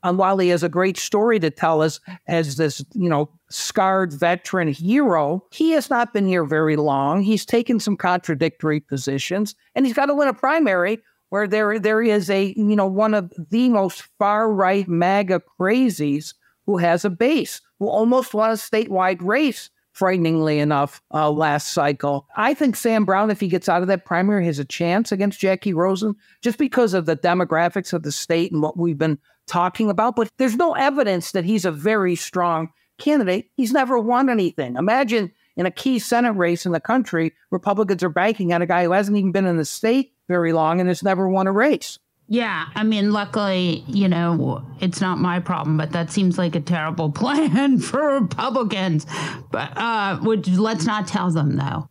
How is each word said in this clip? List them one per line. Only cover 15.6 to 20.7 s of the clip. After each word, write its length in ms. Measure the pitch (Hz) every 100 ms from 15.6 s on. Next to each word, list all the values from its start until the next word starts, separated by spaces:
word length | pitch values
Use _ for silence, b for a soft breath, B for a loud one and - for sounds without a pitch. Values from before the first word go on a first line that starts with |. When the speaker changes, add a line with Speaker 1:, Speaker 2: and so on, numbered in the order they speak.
| 185 247 254 185 147 143 156 - _ _ -
Speaker 1:
who 100 | 196
has 280 | 170 170
a 60 | 208
base, 500 | 170 240 302 - - - -
who 100 | 202
almost 460 | 196 226 247 254
won 160 | 208 220
a 40 |
statewide 640 | 220 - 220 226 190 185 185
race, 480 | 175 240 302 - - _ _
frighteningly 680 | - 190 185 165 160 156 151
enough, 440 | 147